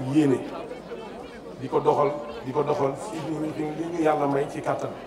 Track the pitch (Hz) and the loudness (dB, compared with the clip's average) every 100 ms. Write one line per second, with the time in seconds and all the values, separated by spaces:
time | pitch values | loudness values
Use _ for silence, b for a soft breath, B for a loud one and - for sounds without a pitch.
0 | 131 151 143 120 - - - - - - | 2 6 6 4 0 -8 -10 -10 -12 -12
1 | - - - - - - 131 147 147 135 | -10 -12 -12 -14 -14 -10 0 2 6 6
2 | 143 - - - 123 139 143 147 135 135 | 4 2 -6 -8 -2 0 2 2 0 0
3 | - 160 160 151 156 156 151 156 165 170 | -6 -6 -4 -4 -4 -4 -4 -4 -4 2
4 | 156 147 143 139 147 147 147 139 131 - | 4 4 2 2 0 -2 -2 -2 -4 -8